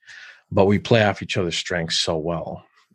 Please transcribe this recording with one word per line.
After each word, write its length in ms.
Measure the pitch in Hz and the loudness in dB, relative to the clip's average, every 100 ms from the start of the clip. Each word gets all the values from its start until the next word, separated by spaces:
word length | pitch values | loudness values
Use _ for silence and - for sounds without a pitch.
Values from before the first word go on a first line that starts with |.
| _ - - - - | _ -20 -20 -20 -6
but 160 | 98 98 | 2 4
we 120 | 101 | 4
play 240 | - 117 | 4 4
off 180 | 104 95 | 4 0
each 160 | 90 110 | -4 -4
other's 200 | 87 - | -2 -4
strengths 400 | - 90 82 - | -4 -4 -2 -2
so 180 | - 82 | -2 -2
well. 460 | 80 85 - - _ _ _ | -2 -4 -6 -12 _ _ _